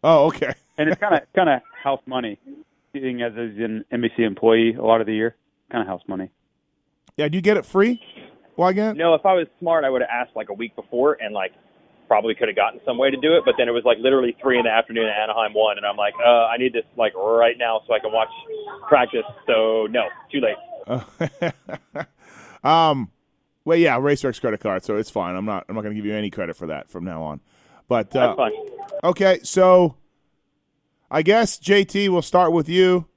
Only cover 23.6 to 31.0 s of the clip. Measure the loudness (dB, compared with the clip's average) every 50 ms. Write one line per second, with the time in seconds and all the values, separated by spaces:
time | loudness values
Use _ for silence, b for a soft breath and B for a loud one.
23.6 | _ 0 2 4 4 2 2 2 0 0 0 0 -2 -6 -6 -4 -4 -4 -4 -2
24.6 | -4 -4 -4 -4 -4 -4 -4 -4 -4 -4 -6 -6 -6 -6 -6 -6 -6 -6 -6 -8
25.6 | -8 -8 -10 -8 -8 -8 -8 -6 -6 -6 -4 -4 -6 -6 -6 -8 -8 -8 -8 -10
26.6 | -10 -10 -10 -10 -12 _ -14 -12 -10 -10 -10 -10 -10 -10 -12 -14 _ b b b
27.6 | b b b b b _ -2 -2 -2 -2 0 0 0 2 2 0 -2 -2 -2 -8
28.6 | -12 -14 -14 -16 -16 -12 -12 -2 -2 -2 0 2 2 2 2 2 -2 -4 2 4
29.6 | 6 8 8 6 6 4 -2 _ _ _ _ _ _ _ _ _ _ _ _ _
30.6 | _ _ _ _ _ _ _ _